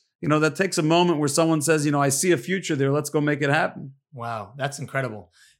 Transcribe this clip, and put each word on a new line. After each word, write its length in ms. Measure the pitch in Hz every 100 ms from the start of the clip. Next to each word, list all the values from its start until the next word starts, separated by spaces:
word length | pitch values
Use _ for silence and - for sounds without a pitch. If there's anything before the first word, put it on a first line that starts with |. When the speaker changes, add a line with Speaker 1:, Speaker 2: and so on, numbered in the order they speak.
| _ _
Speaker 1:
you 80 | 156
know, 100 | 151
that 160 | 156 151
takes 220 | 190 170
a 60 |
moment 340 | 156 170 175 156
where 100 | 147
someone 340 | 143 165 160
says, 220 | 143 156 147
you 40 |
know, 100 | 143
"I 80 | 143
see 220 | 135 185
a 60 | 170
future 380 | - 190 - 151
there. 160 | 139
Let's 180 | 143 147
go 100 | 156
make 220 | 147 143
it 80 | 139
happen." 440 | 151 180 - 143 - _
Speaker 2:
Wow, 400 | 139 117 113 101 131
that's 220 | 139 139
incredible. 540 | 127 135 127 107 95 _ _